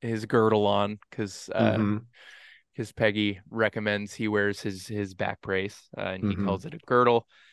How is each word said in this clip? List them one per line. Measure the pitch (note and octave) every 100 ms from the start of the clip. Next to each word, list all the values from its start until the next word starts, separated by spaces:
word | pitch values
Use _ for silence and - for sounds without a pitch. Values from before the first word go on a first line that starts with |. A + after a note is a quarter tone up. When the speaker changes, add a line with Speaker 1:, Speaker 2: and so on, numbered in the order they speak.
Speaker 1:
his | A#2 A2+
girdle | G#2+ A#2+ A2 G#2+ G2+
on | G2+ G2+ G#2+ _
'cause, | - G#2 - -
uh, | - A2
Speaker 2:
Mm-hmm. | G#2+ G#2 G#2 - _ - - - - _ -
Speaker 1:
'cause | A2
Peggy | - A2 G#2 G#2 F#2+ -
recommends | A2+ G#2+ A2+ G#2+ G#2 G#2
he | - A2
wears | G#2 G2+ G2+
his, | G#2+ F#2+ -
his | G#2 G2
back | F#2 G2+ G2+
brace, | - F#2+ G2 - _ -
uh, |
and | G2 F#2+
he | G2+ F#2
Speaker 2:
Mm-hmm. | G2
Speaker 1:
calls | G2 -
it |
a | - -
girdle. | B2 B2 A#2 - _ _